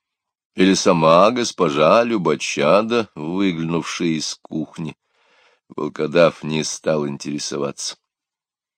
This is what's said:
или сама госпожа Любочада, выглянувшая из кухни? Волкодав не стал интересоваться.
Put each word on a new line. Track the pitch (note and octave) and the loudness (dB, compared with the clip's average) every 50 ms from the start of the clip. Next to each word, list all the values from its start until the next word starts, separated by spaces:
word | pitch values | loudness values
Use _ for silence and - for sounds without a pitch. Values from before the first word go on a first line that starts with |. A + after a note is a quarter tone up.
| _ _ _ _ _ _ _ _ _ _ _ | _ _ _ _ _ _ _ _ _ _ _
или | - F#2 F#2+ F#2+ | 2 2 4 4
сама | F2+ - G2+ F2+ E2+ D#2+ D#2+ E2 F2 G2 A2 | 2 2 2 2 4 4 6 6 6 6 4
госпожа | B2 B2 A#2+ - - - F2+ D#2 C#2 D2 D#2 D#2+ G2 A2+ A#2 | 2 0 -4 -4 -2 -2 -2 0 2 2 4 4 4 4 2
Любочада, | A#2+ A2+ G#2 E2+ D#2+ D2+ - - - - - C#2+ D2 F#2+ G2+ A2+ A2 A#2 A#2+ A2 - _ | 2 -2 -2 -2 -2 -2 -2 -4 -6 -4 0 2 2 4 2 2 0 -2 -4 -4 -6 _
выглянувшая | D2 D2+ D#2+ F2+ F#2+ G2+ F#2+ F2 D#2+ E2 E2 E2 E2 D2 - - - F2+ E2+ | -10 -8 -6 -4 -2 -2 -2 -2 -2 -4 -4 -4 -4 -4 -6 -6 -4 -2 -2
из | D#2+ D2+ C#2+ - - | -2 -2 -4 -8 -10
кухни? | - - - - D#2+ D2+ - - - E2+ D2 - _ _ _ _ _ _ _ _ _ _ _ _ _ _ _ | -12 -12 -10 -8 -8 -8 -8 -10 -12 -12 -12 -12 _ _ _ _ _ _ _ _ _ _ _ _ _ _ _
Волкодав | - - D2+ D2 - - D#2 D2+ D2 E2+ E2+ D#2+ - - - | -10 -8 -8 -6 -4 -4 -4 0 4 4 4 4 4 0 -6
не | D2+ D2+ D#2 D2+ | -4 -4 -4 -4
стал | - - - - - D#2+ D2+ D2 | -4 -8 -6 -4 -2 -2 -2 -2
интересоваться. | C#2+ C#2 C#2 - D2 D2 D2 - - - C#2+ C#2 C#2 C#2 - - - - - _ _ _ _ _ _ _ _ _ _ _ _ _ _ _ | -4 -8 -8 -8 -8 -8 -8 -8 -8 -6 -6 -6 -8 -8 -10 -12 -12 -12 -14 _ _ _ _ _ _ _ _ _ _ _ _ _ _ _